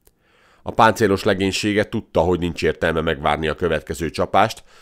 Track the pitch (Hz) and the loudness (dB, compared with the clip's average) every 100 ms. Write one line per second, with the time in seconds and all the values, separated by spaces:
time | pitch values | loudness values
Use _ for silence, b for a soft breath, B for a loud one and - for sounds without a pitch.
0 | _ b b b b b - - 113 104 | _ b b b b b -8 2 4 4
1 | 110 95 107 98 98 92 110 104 101 113 | 2 2 0 0 0 -2 -2 0 -2 -4
2 | - 92 85 90 87 82 82 73 85 80 | -4 0 2 2 0 -2 -2 0 -2 0
3 | 80 73 76 76 80 73 87 78 - 80 | -2 -2 0 0 -2 -2 -2 -2 -6 -8
4 | 82 - 90 95 110 - - b | -6 -4 0 2 2 -2 -18 b